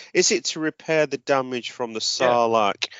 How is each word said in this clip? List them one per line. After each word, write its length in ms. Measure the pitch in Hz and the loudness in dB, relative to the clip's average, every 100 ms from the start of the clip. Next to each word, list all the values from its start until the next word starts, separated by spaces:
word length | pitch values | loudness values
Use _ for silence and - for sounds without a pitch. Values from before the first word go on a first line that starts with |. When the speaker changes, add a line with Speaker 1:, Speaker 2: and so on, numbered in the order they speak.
| - | -6
Speaker 1:
Is 180 | - 180 | 0 2
it 140 | 214 - | 0 -2
to 140 | 165 | -4
repair 460 | 156 - - 160 147 | -6 -6 -2 0 0
the 120 | 135 | -2
damage 540 | - 139 127 123 - | 0 0 0 -6 -8
from 220 | - 120 | -8 -6
the 40 | 110 | -4
Speaker 2:
Yeah. 280 | - - 127 | -4 0 2
Speaker 1:
Sarlacc? 600 | 120 117 113 101 - - - | 4 4 2 2 0 -6 -10